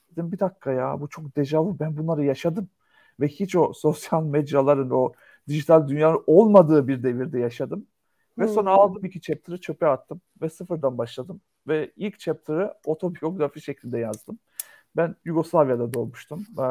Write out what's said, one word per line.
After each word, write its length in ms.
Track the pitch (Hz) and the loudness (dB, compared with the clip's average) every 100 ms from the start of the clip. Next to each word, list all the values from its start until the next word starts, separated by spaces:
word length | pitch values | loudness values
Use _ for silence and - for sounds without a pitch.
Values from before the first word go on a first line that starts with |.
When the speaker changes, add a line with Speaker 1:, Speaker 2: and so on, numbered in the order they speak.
| _ | _
Speaker 1:
Dedim, 200 | - 170 | -10 -8
"Bir 80 | 185 | -4
dakika 320 | 190 185 143 | -4 -4 -4
ya, 300 | 127 131 139 | -4 -2 -6
bu 60 | 143 | -10
çok 260 | - 151 147 | -12 -10 -4
dejavu, 440 | 139 156 175 170 | 0 0 0 -2
ben 180 | 156 151 | -6 -4
bunları 260 | 160 156 143 | -4 -2 0
yaşadım." 440 | 135 170 175 190 _ _ _ _ - | 0 -2 -4 -8 _ _ _ _ -4
Ve 80 | 143 | -4
hiç 280 | - 190 185 | -4 -2 2
o 180 | 143 | 0
sosyal 500 | 98 151 151 - 165 | 0 -2 -2 -2 -2
mecraların, 680 | 156 147 143 143 135 139 131 | 0 -2 0 2 4 2 2
o 220 | 127 131 - _ _ - | 0 -2 -4 _ _ -8
dijital 400 | 151 143 160 139 | -4 6 6 6
dünyanın 360 | 143 156 160 - | 2 2 2 6
olmadığı 600 | 160 220 202 156 156 127 | 6 8 8 8 6 4
bir 160 | 131 | 0
devirde 360 | 123 123 127 123 | -2 -2 -4 -2
yaşadım. 460 | 120 - 135 180 - _ _ _ _ - | -4 -4 -8 -8 -12 _ _ _ _ -4
Ve 80 | 220 | -2
sonra 220 | 214 196 | 0 4
Speaker 2:
Hmm. 60 | 196 | 6
Speaker 1:
aldım 300 | 202 202 190 | 6 2 -10
iki 160 | 165 | -10
chapter'ı 400 | - 151 - 180 | -8 -8 -8 -12
çöpe 260 | - 156 160 | -10 -2 0
attım 340 | - - 175 _ - | 0 -4 -18 _ -10
ve 80 | 160 | -10
sıfırdan 480 | - 180 165 135 123 | -10 -10 -4 -4 -4
başladım. 440 | 117 - 127 - _ _ - | -8 -8 -14 -14 _ _ -6
Ve 240 | 156 160 - | -4 -4 -8
ilk 240 | 202 - | -10 -8
chapter'ı 540 | - 156 - 156 202 - - | -8 -8 -6 -4 -4 -6 -6
otobiyografi 760 | 156 180 165 160 190 143 156 | -4 -4 -6 -6 -4 -4 -6
şeklinde 380 | - 139 120 120 | -12 -12 -8 -6
yazdım. 400 | 113 - - 226 _ - - - _ - | -6 -8 -14 -18 _ -18 -18 -18 _ -4
Ben 200 | 165 - 170 | -4 -6 -6
Yugoslavya'da 680 | 160 160 170 139 120 120 | -4 0 2 2 2 -2
doğmuştum. 460 | 120 113 120 - 151 208 151 | -4 -8 -10 -16 -14 -12 -6
Ee, 40 | 127 | -4